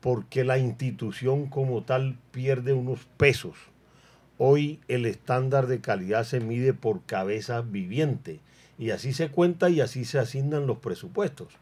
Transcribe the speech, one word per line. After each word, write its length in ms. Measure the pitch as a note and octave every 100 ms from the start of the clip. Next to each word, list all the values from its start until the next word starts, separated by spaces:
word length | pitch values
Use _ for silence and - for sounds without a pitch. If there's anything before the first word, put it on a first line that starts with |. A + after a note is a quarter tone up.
Porque 420 | C3 B2 G2 -
la 160 | B2+ C3
institución 880 | B2+ A#2 C3 - A2+ F#2+ B2 C#3 C#3
como 360 | C#3 C3+ A#2+
tal 360 | - C3 C3+ B2 _
pierde 400 | - C3 C3 B2
unos 340 | C3+ B2 B2 - _
pesos. 380 | C#3+ B2+ F2+ D2+ - _ _ _ - - _ _
Hoy 440 | C3 C#3+ D3 D3+ _
el 180 | B2 A#2
estándar 640 | F#2+ - B2+ C3 C#3 B2+
de 120 | B2
calidad 440 | B2 G2+ F#2 A2
se 160 | A#2 C3
mide 340 | A2 A#2+ C3
por 300 | C3+ A2+ G2
cabeza 560 | - G2+ F#2+ G#2+ G2+ A#2
viviente 800 | A#2 G2+ F2+ A2+ D#3 B2 - D#2 _ - - -
y 140 | A2+
así 220 | G2 C3
se 160 | C3+ D#3+
cuenta 420 | C#3 F3 F3 F3+
y 100 | E3+
así 240 | A#2+ C3
se 140 | A#2+ C#3+
asignan 480 | A2+ C3+ C#3 D3+ C#3+
los 120 | A2
presupuestos. 720 | A#2 F2+ F#2 - G3 - E2+ -